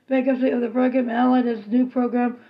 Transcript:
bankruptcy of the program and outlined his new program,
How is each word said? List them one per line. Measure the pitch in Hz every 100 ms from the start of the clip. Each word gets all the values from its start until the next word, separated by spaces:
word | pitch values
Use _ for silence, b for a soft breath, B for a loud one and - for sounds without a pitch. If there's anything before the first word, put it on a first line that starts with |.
| b
bankruptcy | 262 262 254 262
of | 247
the | 233
program | 240 254 262 240
and | 233
outlined | 254 254 240
his | 226 208
new | 247 254
program, | 262 240 247 240 247